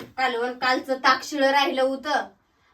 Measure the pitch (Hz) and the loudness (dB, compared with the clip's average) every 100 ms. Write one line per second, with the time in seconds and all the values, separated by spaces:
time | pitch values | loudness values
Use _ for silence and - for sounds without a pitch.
0 | - - 262 233 247 247 254 262 - 262 | -12 -4 -2 0 -4 -2 0 0 -2 0
1 | 277 254 - 294 269 277 285 262 262 269 | 2 2 0 0 2 4 2 0 0 -2
2 | 302 269 - _ _ _ _ | -2 -2 -4 _ _ _ _